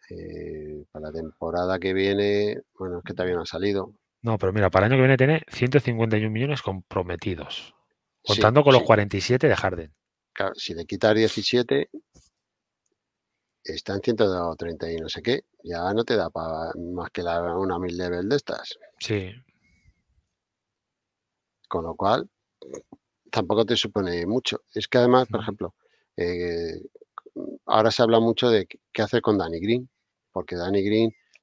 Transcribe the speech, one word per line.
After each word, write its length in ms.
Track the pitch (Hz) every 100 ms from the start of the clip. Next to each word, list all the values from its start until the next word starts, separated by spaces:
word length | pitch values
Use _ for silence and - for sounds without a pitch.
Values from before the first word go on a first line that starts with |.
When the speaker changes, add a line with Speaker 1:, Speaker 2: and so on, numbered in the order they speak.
| _
Speaker 1:
eh, 720 | 85 82 80 82 78 76 76 76
para 140 | 78 78
la 60 |
temporada 680 | 80 78 - 82 87 90 92
que 120 | 95
viene, 720 | 95 98 101 101 101 104 - - -
bueno, 200 | 95 87
es 60 |
que 80 | -
todavía 220 | 90 90
no 80 | 87
ha 40 | 80
salido. 480 | 85 101 98 - - _ _
Speaker 2:
No, 180 | 113 107
pero 140 | 95
mira, 180 | 104 95
para 160 | 95 107
el 60 |
año 60 | 135
que 40 |
viene 140 | 131 127
tiene 260 | 135 160 -
ciento 320 | - 123 139
cincuenta 360 | - 113 113 107
y 80 |
un 80 | 110
millones 300 | 110 139 135
comprometidos, 1120 | - 95 - 98 90 87 98 80 71 - - _ _ _ _ _
Speaker 1:
Sí, 120 | -
Speaker 2:
contando 280 | 104 107 135
con 100 | 143
los 80 | 127
Speaker 1:
sí. 40 | -
Speaker 2:
cuarenta 300 | 107 101 101
y 40 |
siete 280 | - 127 151
de 80 | 95
Harden. 360 | 95 87 80 _ _ _ _
Speaker 1:
Claro, 220 | - 98
si 200 | - -
le 120 | 85 80
quitas 300 | 98 110 107
diecisiete, 720 | 110 110 - 123 120 139 - 302 - _ _ _ _ _ _ _ _ _ _ _ _ _ _ _
está 300 | - 78 -
en 80 | 98
ciento 520 | 123 110 101 92 85
treinta 340 | 82 85 80 82
y 100 | 82
no 100 | 80
sé 120 | -
qué, 220 | 110 135 - _
ya 280 | 82 85 90
no 120 | 107
te 100 | 117
da 160 | 110 82
pa-, 420 | 82 82 80 80 80
más 340 | 85 87 85
que 120 | -
la, 200 | 87 85 87 87
una 240 | 95 87
mid-level 480 | 90 87 87 90 98
de 80 | 143
estas. 420 | - - - - - _
Speaker 2:
Sí. 320 | - 104 92 120 _ _ _ _ _ _ _ _ _ _ _ _ _ _ _ _ _ _ _ _ _ _ _
Speaker 1:
Con 180 | 87
lo 120 | 82 -
cual, 320 | 98 131 190 _ _ _ 65 69 - - _ _ _
tampoco 340 | 113 90 110
te 120 | 110 117
supone 480 | 107 104 90 87 87
mucho. 340 | 123 - 120 -
Es 140 | 110 -
que 100 | 127
además, 280 | 123 127 123
por 140 | 101
Speaker 2:
Ujú. 20 |
Speaker 1:
ejemplo, 320 | 107 101 87 - _ _ _ -
eh, 640 | 87 87 87 85 82 82 - - _ - - - - - -
ahora 240 | 107 110
se 120 | -
habla 180 | 113 113
mucho 300 | 113 110 123
de 160 | 107 92
qué, 120 | - _
qué 100 | -
hacer 200 | 107 117
con 160 | 113 101
Danny 200 | 82 82
Green, 300 | 101 123 131 _ _ _ _
porque 240 | 92 87
Danny 280 | 90 90 101
Green, 300 | 101 110 113 - _ _